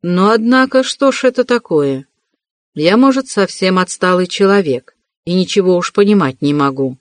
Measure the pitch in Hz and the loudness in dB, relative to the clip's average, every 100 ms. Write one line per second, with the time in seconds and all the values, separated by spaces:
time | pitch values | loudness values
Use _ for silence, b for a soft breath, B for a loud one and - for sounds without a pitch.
0 | 175 180 196 226 226 262 262 262 262 - | -2 0 2 2 2 2 2 0 -2 0
1 | 277 247 262 254 247 240 - 160 143 135 | 0 2 -2 0 -2 -2 -2 -2 0 -4
2 | 139 _ _ _ _ _ _ - 156 214 | -10 _ _ _ _ _ _ -2 0 4
3 | 269 262 262 - 190 - 185 185 180 - | 2 2 -4 -4 -4 -2 -2 0 -2 -2
4 | 185 180 180 - 196 202 165 123 _ _ | 0 0 -2 0 2 2 0 -4 _ _
5 | _ _ - 180 180 208 185 180 175 - | _ _ -4 -2 0 0 0 0 -2 0
6 | 202 208 147 131 143 147 139 135 135 127 | 2 2 0 -2 -4 0 -2 -2 -6 -6